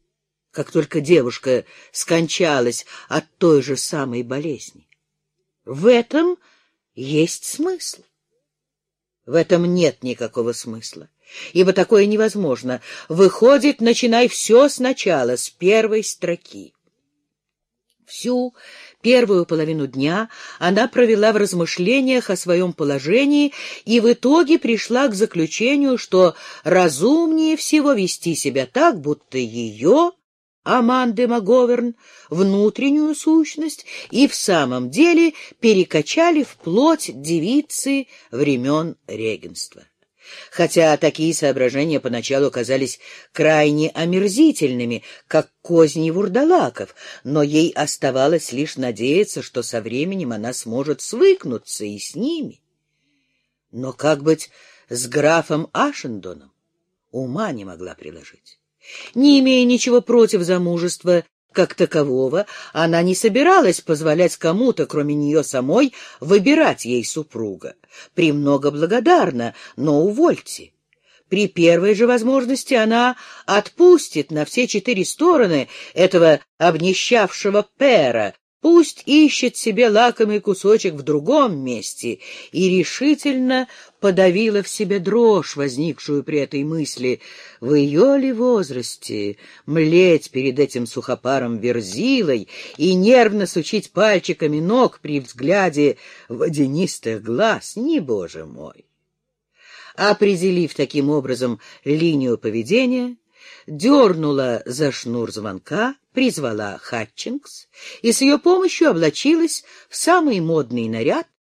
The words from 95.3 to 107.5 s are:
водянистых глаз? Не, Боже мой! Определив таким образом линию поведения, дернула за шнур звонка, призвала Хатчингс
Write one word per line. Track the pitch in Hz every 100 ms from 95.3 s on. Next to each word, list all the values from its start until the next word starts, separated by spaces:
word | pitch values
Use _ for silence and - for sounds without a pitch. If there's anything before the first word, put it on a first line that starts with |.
| 117 139 202 185 147 143 - - - -
водянистых | 117 175 147 135 151 190 - 113 110
глаз? | 110 123 220 107 - 208
Не, | 277 302
Боже | 135 104 87 80 80
мой! | 62 78 - _ _ _ _ _ _ _ _ _ - - -
Определив | 202 202 202 180 190 180 156 -
таким | 139 147 139
образом | 151 131 123 127 113 - -
линию | 139 156 170 143 127 113
поведения, | 110 113 113 233 254 254 247 240 _ _ - - -
дернула | 151 226 285 214 165 151 139 127 113 -
за | 127 147
шнур | - 120 120 110
звонка, | 107 104 95 - 156 247 277 _
призвала | 247 254 160 127 107 101 90
Хатчингс | - 117 107 - - 277 -